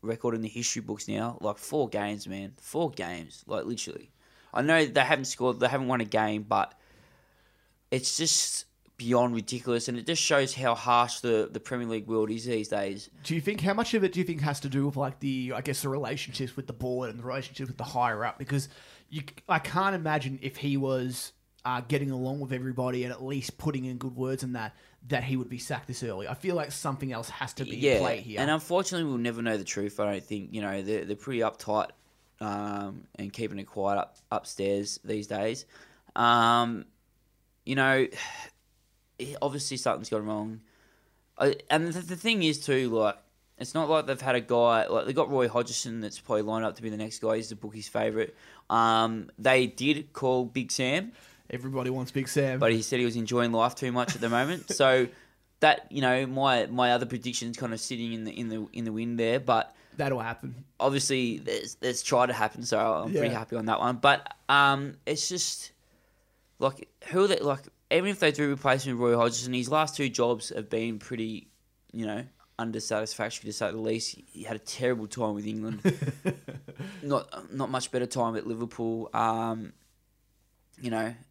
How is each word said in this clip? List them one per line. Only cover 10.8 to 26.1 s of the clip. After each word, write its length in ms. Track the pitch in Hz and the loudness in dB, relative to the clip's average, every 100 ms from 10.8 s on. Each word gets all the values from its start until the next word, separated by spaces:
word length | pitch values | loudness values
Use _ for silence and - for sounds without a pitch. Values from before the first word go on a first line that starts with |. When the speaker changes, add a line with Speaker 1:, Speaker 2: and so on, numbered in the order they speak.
| 123 120 120 - | 4 4 4 0
Speaker 1:
the, 300 | 123 110 104 | 2 2 2
the 80 | 110 | -4
Premier 280 | - 127 117 | -6 -6 -4
League 200 | 113 104 | -6 -2
world 220 | 113 107 | 0 0
is 160 | 113 117 | -2 -2
these 220 | 113 104 | -2 0
days. 420 | 104 98 98 - - | -2 -2 -6 -12 -16
Speaker 2:
Do 120 | - 160 | -4 -2
you 60 | |
think, 200 | 156 208 | 0 0
how 120 | 165 | 0
much 200 | 202 233 | 0 2
of 100 | 226 | 2
it 100 | 190 | 2
do 60 | 180 | 2
you 60 | 175 | -2
think 160 | 165 | 0
has 180 | 147 139 | 0 -2
to 80 | 143 | -2
do 160 | 135 143 | 0 0
with, 100 | 139 | 0
like, 240 | 135 131 | -4 -4
the, 340 | 139 131 127 120 | -4 -2 -4 -4
I 60 | |
guess, 200 | 131 131 | -4 -4
the 80 | 143 | -2
relationships 680 | 135 123 139 - 120 127 - | -2 -4 -6 -6 -6 -6 -6
with 120 | 131 | -10
the 60 | |
board 360 | 117 127 127 127 | -6 -4 -2 -4
and 100 | 113 | -6
the 40 | |
relationship 440 | 120 131 135 - 131 | -6 -6 -8 -10 -10
with 100 | 127 | -8
the 60 | |
higher 400 | 113 127 120 107 | -4 2 2 2
up? 140 | 113 - | -4 -6
Because 320 | 135 143 139 - - - _ | -4 -2 -4 -12 -20 -20 _
you, 140 | 151 139 - - | -12 -12 -16 0
I 100 | 170 | 0
can't 360 | - 156 196 190 | 0 0 2 0
imagine 440 | 156 151 131 135 | 0 0 -2 -6
if 160 | 135 - | -8 -4
he 200 | 143 139 | -2 0
was, 560 | 135 131 127 123 - _ _ _ 123 | 0 0 -2 -6 -10 _ _ _ -4
uh, 160 | 123 | -4
getting 300 | 120 143 139 | 0 0 0
along 280 | 131 127 139 | -2 -4 -4
with 100 | 139 | -4
everybody 520 | 127 131 123 127 127 123 | -4 -4 -2 -2 -2 -4
and 60 | |
at 100 | 117 | -6
least 340 | 131 139 120 - | -6 -6 -6 -4
putting 280 | 156 139 127 | -4 -2 -4
in 120 | 123 | -6
good 180 | 131 123 | -8 -4
words 280 | 127 135 | -2 -2
and 120 | 131 123 | -4 -6
that, 200 | 110 - _ _ 120 | -8 -10 _ _ -2
that 160 | 131 | -2
he 140 | 123 131 | 0 -2
would 120 | 123 | -2
be 80 | 123 | -8
sacked 300 | - 120 - | -6 -8 -6
this 160 | 123 | -6
early. 240 | 120 | -6